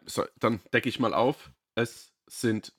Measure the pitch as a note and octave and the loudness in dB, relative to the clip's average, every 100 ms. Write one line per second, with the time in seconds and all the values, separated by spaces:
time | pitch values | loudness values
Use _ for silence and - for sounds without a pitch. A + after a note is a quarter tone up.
0 | - - - - A#2 A2+ - A#2+ B2+ - | -4 -6 -6 -2 -2 -2 0 0 0 0
1 | A#2+ F#2 B2 D3+ - - _ - A#2+ - | 0 2 2 0 -8 -20 _ -2 -2 -4
2 | - _ _ - A#2+ A2 - | -20 _ _ -4 -2 -2 -4